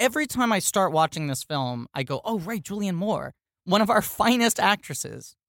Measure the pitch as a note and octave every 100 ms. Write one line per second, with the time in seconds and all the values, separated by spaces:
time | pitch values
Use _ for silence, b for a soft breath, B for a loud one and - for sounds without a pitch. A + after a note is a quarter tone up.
0 | B3+ C#4+ D4+ B3 A#3+ G#3 - G#3 F#3 D#3
1 | D#3+ - D3+ C3 - D3 B2+ A#2+ A#2+ C#3
2 | C3 C3+ - A3+ E3+ A3+ - G#3 G3+ E3+
3 | G#3 E3 C3 - _ _ - G3+ A3+ G#3+
4 | - - A3+ B3 A#3 - G3 G3+ - D3+
5 | - - - _